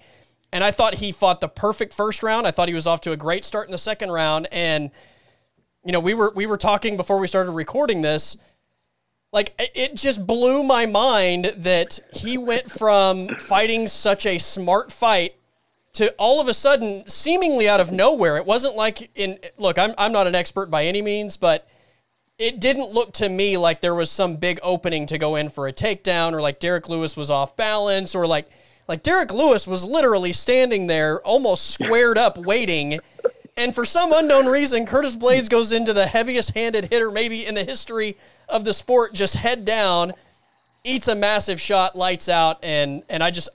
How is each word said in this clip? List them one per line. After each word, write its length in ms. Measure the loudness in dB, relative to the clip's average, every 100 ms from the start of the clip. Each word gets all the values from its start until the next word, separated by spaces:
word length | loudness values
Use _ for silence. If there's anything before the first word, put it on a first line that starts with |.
| _ _ _ _ _
And 120 | -2
I 60 | 0
thought 240 | 2 0
he 180 | 0 -6
fought 300 | 0 2 2
the 60 | -4
perfect 480 | -4 -4 -2 -6 -4
first 260 | -4 -2
round. 240 | -2 0 0
I 60 |
thought 160 | 0 -2
he 80 | -2
was 100 | -2
off 160 | -2
to 100 | -2
a 60 | -6
great 260 | -4 -4
start 240 | -4 -6 -6
in 40 |
the 60 | -8
second 320 | -6 -6 -6
round. 360 | -2 0 0 -4
And, 400 | -4 -2 -2 -4 -10 -20 _ _ _ _ _ _ _
you 80 | -4
know, 80 | -2
we 140 | 0
were, 180 | 0 0 0
we 100 | -4
were 120 | -2
talking 380 | 0 0 0 -4
before 220 | 0 0
we 80 | 0
started 240 | 0 -2
recording 540 | -4 -6 -2 0 0
this. 340 | 0 0 -2 -8 _ _ _ _ _ _ _ _ _
Like, 240 | -2 -2 -4
it, 140 | -6
it 220 | -4 -4 -2
just 320 | -2 -2 -2
blew 340 | 2 2 4
my 240 | 4 2 2
mind 600 | 2 4 4 2 2 -2 -2
that 420 | 0 2 0 -6 -12
he 260 | -10 -6 -4
went 320 | -2 -4 -4
from 600 | -2 4 6 4 2 -4
fighting 580 | -12 0 2 2 0 -2
such 400 | -2 0 0 0
a 100 | -2
smart 540 | -4 -4 0 0 0
fight 420 | -2 2 2 0 -8 _ _ _ _ _
to 200 | -2 -2 2
all 200 | 4 4
of 80 | 2
a 60 |
sudden, 540 | 2 2 2 0 -6 -8
seemingly 600 | -4 0 2 2 4 4
out 120 | 4
of 120 | 2
nowhere. 460 | 2 2 4 2 2
It 80 | 0
wasn't 300 | 0 0 -2
like 340 | -2 -4 -10 -6
in, 240 | -6 -6 -14 -4
look, 220 | 0 2
I'm, 160 | 0 0
I'm 140 | 0
not 160 | 2 2
an 80 | 0
expert 340 | -2 -6 -4
by 160 | -2 0
any 160 | -2
means, 340 | -4 -4 -6 0
but 320 | 0 0 -4 _ _ _ _ _ _ -6
it 220 | -4 0
didn't 320 | 0 0 -2
look 200 | -2 -2
to 140 | -2 -2
me 300 | 0 0 2
like 240 | 0 2
there 140 | 0 0
was 160 | -2
some 240 | -2 -2 0
big 240 | -2 -2
opening 460 | -2 -2 -2 -4 -4
to 100 | -4
go 180 | -2 -2
in 140 | -4
for 180 | -6 -8
a 60 |
takedown 600 | -4 -4 -2 -2 0 0
or 80 | 0
like 180 | -2 -2
Derek 280 | -2 -2 -4
Lewis 280 | -6 -6 -6
was 140 | -2
off 240 | 0 -2 -2
balance 560 | -2 0 0 0 -2
or 140 | -2 0
like, 200 | 0 -4 _ _ _ -10
like 160 | -4
Derek 300 | 0 2 2
Lewis 340 | 2 4 4 2
was 200 | -6 -2
literally 480 | 2 4 2 0
standing 540 | -2 0 2 2 0 0
there 340 | 0 0 -2
almost 480 | 2 2 2 0 -2
squared 480 | -4 0 2 4 4
up 200 | 2 2
waiting. 640 | -2 0 0 -2 -2 -6 -10 -4 -4 -4 -12 -4
And 180 | -4
for 120 | -2 0
some 260 | 2 4
unknown 360 | 4 6 6 6
reason, 380 | 2 2 -2 0
Curtis 300 | 0 0 0
Blades 320 | 4 4 4
goes 240 | 2 2
into 220 | 0 2
the 120 | 2 2
heaviest 480 | 2 0 -2 -2
handed 380 | -2 -2 -2 0
hitter 180 | 0 0
maybe 360 | -2 -2 -4 -4
in 100 | -4
the 80 |
history 540 | -4 -6 -6 -6 -6 -8 _ _ -6
of 160 | -4 -2
the 80 |
sport, 400 | -4 2 2 2
just 220 | 0 -2 -2
head 280 | -2 -2
down, 480 | 0 0 2 2 0 -6 _ _ _ _ _ _
eats 240 | -6 -4 -2
a 80 | 0
massive 460 | 0 0 -2 -4
shot, 340 | 0 2 0 0
lights 320 | -2 -2 0
out. 320 | 2 2 0
And, 420 | -2 -2 -2 -4 -8
and 160 | -2
I 80 | -2
just, 160 | -2 -4